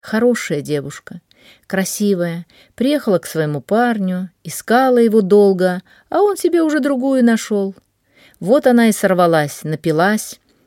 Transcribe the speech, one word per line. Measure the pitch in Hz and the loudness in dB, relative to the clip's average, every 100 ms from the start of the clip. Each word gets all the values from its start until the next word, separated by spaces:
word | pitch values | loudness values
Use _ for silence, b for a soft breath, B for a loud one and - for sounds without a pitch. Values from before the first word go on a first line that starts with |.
Хорошая | - 220 240 240 - 147 | -6 0 0 0 -4 -6
девушка, | 135 147 139 - - 175 _ b b b - | -4 -6 -6 -14 -18 -20 _ b b b -6
красивая, | 190 185 - 208 185 175 170 170 b b - | -4 -4 -2 0 0 -2 -6 -12 b b -4
приехала | 247 294 - 180 | -2 0 0 -2
к | - | -2
своему | 160 151 147 | -4 -4 -4
парню, | - 214 240 214 185 180 185 _ | -2 0 0 -2 -4 -6 -8 _
искала | 170 - - 240 262 247 | -16 -10 0 2 2 2
его | 233 220 | 4 2
долго, | 185 208 202 185 180 180 b b b | 4 4 4 2 0 -2 b b b
а | 311 | 0
он | 403 381 | 0 0
себе | 349 339 | 0 0
уже | 320 302 | 0 0
другую | 277 269 269 262 | -2 -2 0 2
нашел. | 233 226 - 208 196 190 _ _ b b b - | 2 2 -2 -4 -4 -8 _ _ b b b -8
Вот | 175 277 269 | 0 2 4
она | 240 226 | 4 2
и | |
сорвалась, | 208 196 180 175 160 147 - | 2 0 2 2 2 0 -6
напилась, | 151 156 170 156 185 214 - - _ _ | -8 -4 -2 0 0 -2 -6 -18 _ _